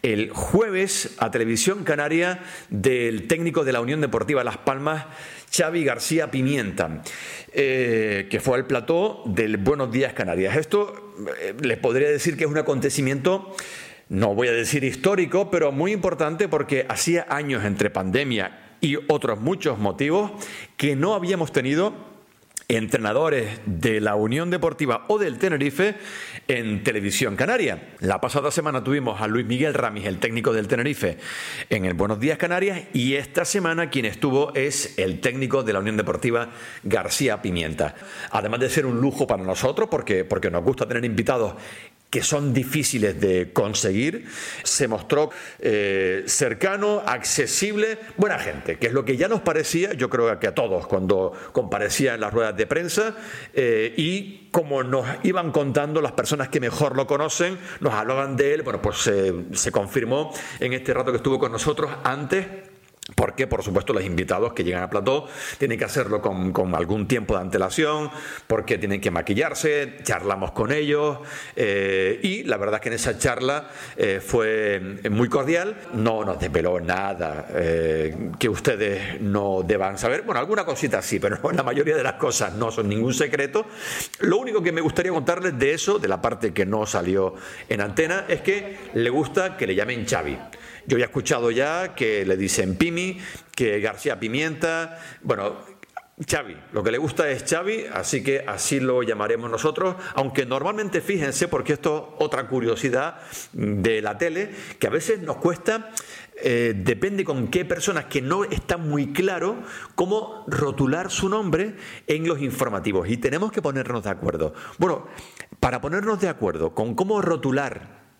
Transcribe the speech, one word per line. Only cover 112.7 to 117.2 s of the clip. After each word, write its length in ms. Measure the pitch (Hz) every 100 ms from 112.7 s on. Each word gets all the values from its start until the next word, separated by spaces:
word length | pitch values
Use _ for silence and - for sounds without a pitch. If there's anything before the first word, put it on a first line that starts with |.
| 101 110 95 87
y 80 | 120
tenemos 340 | 135 151 214
que 120 | 208
ponernos 420 | 156 135 123 120
de 60 | 101
acuerdo. 420 | 95 - 80 78 - - -
Bueno, 300 | 180 156 - - - - - -
para 220 | 127 120
ponernos 400 | 143 185 208 208
de 80 | 190
acuerdo 460 | 156 98 80 80
con 200 | - 113
cómo 280 | 110 190 214